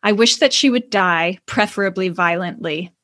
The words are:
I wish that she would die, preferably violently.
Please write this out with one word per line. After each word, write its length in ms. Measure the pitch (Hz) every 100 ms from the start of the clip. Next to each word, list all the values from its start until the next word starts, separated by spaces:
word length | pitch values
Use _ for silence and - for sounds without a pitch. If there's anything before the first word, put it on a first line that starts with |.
I 100 | 208
wish 240 | 208 233 -
that 140 | 277
she 180 | - 285
would 200 | 247 240
die, 480 | 202 185 170 170 185 -
preferably 640 | - 208 - 196 185 185
violently. 800 | 175 175 170 180 233 165 151 180 _